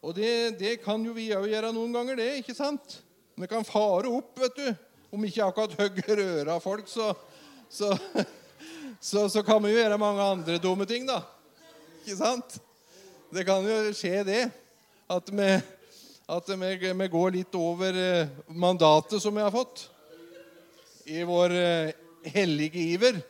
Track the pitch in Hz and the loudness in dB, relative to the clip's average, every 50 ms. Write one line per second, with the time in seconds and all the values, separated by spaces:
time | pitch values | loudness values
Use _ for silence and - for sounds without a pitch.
0 | - 151 170 190 214 226 240 233 233 233 226 - 190 208 233 226 - 202 208 220 | -10 -8 -6 -2 0 0 0 0 0 -2 -4 -4 -4 -4 -4 -4 -4 -4 -2 -2
1 | 226 233 233 226 226 220 208 190 196 208 214 220 214 226 226 220 226 240 240 240 | -2 -4 -6 -8 -4 -2 -2 -2 0 -2 -2 -2 -2 -2 -4 -4 -4 -2 -2 -4
2 | 240 254 269 247 226 240 285 277 247 - 240 - 285 285 294 277 - - - - | -4 -4 -4 -4 -4 -4 -4 -6 -8 -10 -6 -4 -4 -4 -4 -4 -8 -14 -20 -20
3 | _ _ _ _ _ _ _ - 185 180 214 226 214 - - 214 214 208 190 180 | _ _ _ _ _ _ _ -12 -10 -4 -4 -4 -4 0 2 2 4 4 4 2
4 | 214 262 233 247 - - - 247 262 254 247 - 285 262 220 - - _ _ - | 2 0 -2 -2 -4 -6 -4 -2 -2 -2 0 -2 -4 -4 -4 -4 -8 _ _ -20
5 | _ _ - 208 214 208 175 226 208 190 185 214 220 214 160 - 202 202 185 185 | _ _ -6 -6 -4 -4 0 0 0 0 2 0 -2 -4 0 0 0 0 0 -4
6 | 180 - 214 208 196 190 175 156 143 151 165 170 - 190 196 214 208 - - 233 | 0 0 2 2 2 0 0 -2 -2 -2 -2 -2 -2 -4 -6 -6 -6 -10 -6 -4
7 | 220 214 190 - - - - - - - - - - _ - - 208 202 196 - | -2 -2 -2 -4 -8 -20 -20 -20 -20 -20 -20 -20 -20 _ -6 -2 0 0 0 0
8 | 370 - - 262 196 - - - - - - - 311 320 320 320 302 269 233 - | -2 -4 -2 -2 -2 -2 -6 -20 -20 -20 -20 -20 -20 -20 -18 -16 -16 -16 -16 -12
9 | - - - 202 208 202 - 214 202 208 214 220 208 202 214 233 233 214 208 208 | -10 -2 0 0 0 2 0 0 4 4 4 4 6 4 4 4 4 4 2 2
10 | 214 208 202 202 202 196 196 185 165 165 170 170 170 185 185 190 202 190 233 240 | 2 0 2 2 2 0 0 -2 -2 -2 -2 0 0 0 0 0 -2 -4 -4 -6
11 | 254 262 254 226 - - - _ _ _ _ _ - - - - - - - - | -2 -2 -4 -4 -4 -8 -20 _ _ _ _ _ -20 -20 -20 -20 -20 -20 -20 -18
12 | - 220 196 185 208 220 254 240 247 - - - - _ _ _ _ _ - - | -12 -10 -6 -2 0 0 0 0 -6 -12 -18 -20 -20 _ _ _ _ _ -20 -20
13 | - - - - - - - 185 185 185 196 190 190 208 220 220 214 214 202 - | -20 -20 -20 -20 -20 -10 -8 -4 0 2 2 2 2 0 0 0 0 -2 -4 -4
14 | - 180 180 202 202 190 196 226 254 240 - - - _ _ _ _ _ _ _ | -4 -2 -2 0 0 0 0 0 0 -2 -4 -12 -20 _ _ _ _ _ _ _
15 | _ _ 180 180 - - 196 208 202 190 190 180 - - - - - - - - | _ _ -4 -4 -4 -4 -2 0 4 4 4 4 2 -4 -16 -20 -20 -20 -20 -20
16 | - - - - _ - 160 175 175 190 196 190 185 185 190 185 185 185 185 185 | -20 -20 -20 -20 _ -6 -6 -6 -4 -6 -6 -4 -4 -4 -4 -2 -2 -2 -2 0
17 | 196 190 175 170 180 185 185 185 185 - - 185 165 170 170 175 185 190 185 185 | -2 0 2 2 2 2 2 0 -4 -4 -4 -2 -2 -2 -2 0 -2 -2 0 0
18 | 185 180 180 170 160 147 139 139 - - 160 170 180 180 185 175 165 156 151 156 | 0 2 2 2 2 0 -4 -12 -18 -14 -4 2 2 2 4 6 8 8 8 8
19 | 151 - 214 208 185 208 208 208 214 202 190 240 254 254 - - - - - _ | 6 4 -4 -2 -2 -2 0 2 0 2 2 0 -2 -4 -8 -20 -20 -20 -20 _
20 | - - - - - - - - - - - - - - _ - - - - - | -20 -20 -20 -20 -20 -20 -20 -20 -20 -20 -20 -20 -20 -20 _ -20 -20 -20 -20 -20
21 | - 143 156 165 175 170 175 175 180 180 175 180 175 175 170 165 160 156 156 - | -14 -10 -6 -4 -2 0 4 4 4 4 4 4 4 4 2 2 0 -2 -4 -8
22 | - - - - - - 139 208 196 175 151 147 151 156 156 175 165 165 170 185 | -16 -20 -20 -14 -14 -2 0 2 2 2 2 0 0 -2 -2 -2 -2 0 0 4
23 | 220 254 240 180 143 | 4 4 4 2 -6